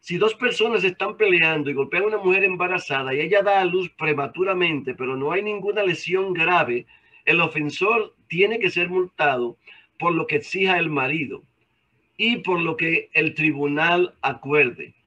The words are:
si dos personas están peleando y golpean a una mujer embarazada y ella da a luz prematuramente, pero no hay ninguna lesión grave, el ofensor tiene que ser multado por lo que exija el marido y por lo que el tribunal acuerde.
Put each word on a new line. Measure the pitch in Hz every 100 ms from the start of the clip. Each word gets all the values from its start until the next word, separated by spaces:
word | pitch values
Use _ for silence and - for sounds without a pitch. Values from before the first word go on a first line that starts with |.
| -
si | 175
dos | 208 220
personas | 247 - 226 220
están | 185 180 196 -
peleando | 208 175 160 156 139
y |
golpean | 139 139 175
a | 208
una | 214
mujer | 190 190
embarazada | 196 180 180 180 - 139 131
y | 135
ella | 165 202
da | 202 196
a |
luz | 180 180 175 -
prematuramente, | 160 143 139 160 185 185 175 147 127
pero | 120 127 131
no | 143
hay | 180
ninguna | 208 208 196 202
lesión | 196 156 156 185 190
grave, | 175 165 180 131 120 - _ _ _
el | - 160
ofensor | 165 156 147 139 190 226 208 _ _
tiene | 165 202 233
que | 185
ser | 175 175
multado | 185 180 - 151 127 120 - - - _ _
por | 170
lo | 165 160
que | 147
exija | - 185 190 180
el | 156
marido | 147 131 160 127 - _ _ _ _ _ _ _ -
y | 220 240
por | - 175
lo | 165 160
que | 165 160 -
el | - 156
tribunal | 151 156 139 143 147 165 175 180 _
acuerde. | 135 127 135 151 131 - - _